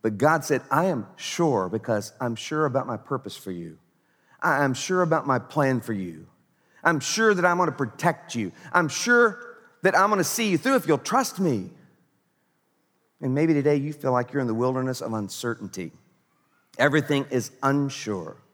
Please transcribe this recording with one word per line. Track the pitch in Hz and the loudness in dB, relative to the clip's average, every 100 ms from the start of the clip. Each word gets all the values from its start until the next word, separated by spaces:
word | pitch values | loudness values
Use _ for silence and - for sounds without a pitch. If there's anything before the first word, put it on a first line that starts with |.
But | 113 104 | -2 2
God | 139 160 | 2 2
said, | - 131 - | 0 -2 0
"I | 139 190 | 0 2
am | 143 104 - | -2 -6 -12
sure | - - 165 117 92 | -10 0 2 2 0
because | 107 110 107 101 - | -4 -2 -2 -4 -6
I'm | 123 113 | -6 -6
sure | - 156 151 | -6 -2 0
about | 127 123 | -2 -4
my | 110 | -8
purpose | - 135 101 - | -6 -8 -8 -14
for | 98 | -10
you. | 87 82 78 _ _ _ _ _ _ | -10 -12 -16 _ _ _ _ _ _
I | 180 143 | 0 2
am | 139 | 2
sure | 123 - 185 | 0 -2 0
about | 175 160 139 | 2 2 2
my | 127 | -2
plan | - 151 139 127 | 0 0 2 0
for | 113 | -2
you. | 104 92 78 - _ _ _ _ _ | -6 -6 -12 -20 _ _ _ _ _
I'm | 160 160 | 0 0
sure | - 220 220 | -2 2 2
that | 190 | 4
I'm | 175 175 | 2 4
gonna | 170 | 0
protect | 131 123 - 170 156 - 117 | 0 -6 0 -2 -2 -8 -6
you. | 95 - - | -6 -8 0
I'm | 175 160 | 0 2
sure | - 233 240 233 - - - - _ | -2 2 4 4 0 -18 -20 -20 _
that | 185 170 | 2 4
I'm | 196 | 4
gonna | 208 | 2
see | 160 - 220 | 0 0 2
you | 165 | 2
through | 269 269 | 2 2
if | 165 | 2
you'll | 143 | 0
trust | - 247 262 - | 2 0 0 -2
me." | 185 113 90 - _ _ _ _ _ _ _ _ _ _ _ _ _ _ | 0 0 -4 -16 _ _ _ _ _ _ _ _ _ _ _ _ _ _
And | 135 | -4
maybe | 135 160 | 0 2
today | 147 143 147 | 4 4 2
you | 143 | 0
feel | 147 135 | -4 0
like | 123 120 | 0 0
you're | 143 | -4
in | 123 | -2
the | |
wilderness | 110 127 131 131 123 | 0 0 0 -4 -4
of | - | -6
uncertainty. | 110 101 - 120 113 98 - 85 - _ _ _ _ _ _ _ - | -6 -6 -6 -6 -6 -10 -10 -12 -14 _ _ _ _ _ _ _ 0
Everything | 139 151 147 143 143 | 2 2 0 -2 0
is | 127 - - | -2 -4 -2
unsure. | 135 143 139 - 110 98 80 - _ | 0 2 -2 -6 -6 -6 -8 -16 _